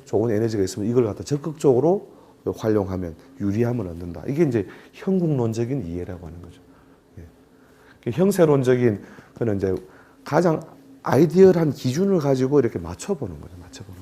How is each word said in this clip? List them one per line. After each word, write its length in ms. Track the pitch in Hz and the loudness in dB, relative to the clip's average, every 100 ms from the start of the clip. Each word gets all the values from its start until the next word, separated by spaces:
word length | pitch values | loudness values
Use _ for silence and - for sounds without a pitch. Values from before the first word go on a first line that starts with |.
| - | -4
좋은 260 | 104 117 | -2 0
에너지가 320 | 104 113 110 | 0 0 0
있으면 240 | 92 104 104 | -2 -4 -2
이걸 180 | 123 110 | 0 0
갖다 180 | 98 | -4
적극적으로 840 | 95 143 165 147 147 120 156 202 - - - _ - - | -6 -6 -6 -2 2 2 2 0 -4 -20 -20 _ -8 -4
활용하면 600 | 110 107 95 92 87 80 - - | 0 0 -2 -6 -8 -12 -18 -6
유리함을 480 | 101 107 117 120 92 | -4 0 -2 -2 -6
얻는다. 360 | 82 87 85 - | -10 -12 -10 -6
이게 160 | 139 | 0
이제 240 | 151 117 92 - - | 0 0 -4 -10 -20
형국론적인 920 | - 196 190 165 135 113 110 117 139 85 | -10 -4 -2 0 0 -2 -2 -4 -6 -6
이해라고 400 | 87 90 90 80 | -8 -10 -12 -14
하는 160 | 87 | -16
거죠. 200 | 87 - - - _ _ _ - | -20 -20 -20 -20 _ _ _ -20
예. 40 | 82 _ _ _ _ _ - _ | -20 _ _ _ _ _ -20 _
그 60 | 123 | -6
형세론적인 920 | 131 190 185 156 139 127 123 123 101 - - - - | 0 2 4 4 4 4 4 4 2 -6 -20 -20 -6
그는 220 | 117 98 | -2 0
이제 180 | 95 92 - - - _ | 0 -2 -6 -20 -20 _
가장 380 | - 151 180 160 - - - - | -2 2 2 0 -4 -20 -20 -12
아이디얼한 680 | 156 127 160 170 190 175 156 | 0 2 4 8 8 6 2
기준을 480 | 117 127 139 196 185 | -2 -4 0 0 2
가지고 400 | 139 131 131 147 | 2 0 2 2
이렇게 200 | 117 92 | 2 -2
맞춰보는 640 | 82 90 - 170 104 76 | -8 -10 -8 -6 -8 -10
거죠. 140 | 78 87 | -16 -20
맞춰보는 400 | 87 - 98 90 | -20 -20 -18 -20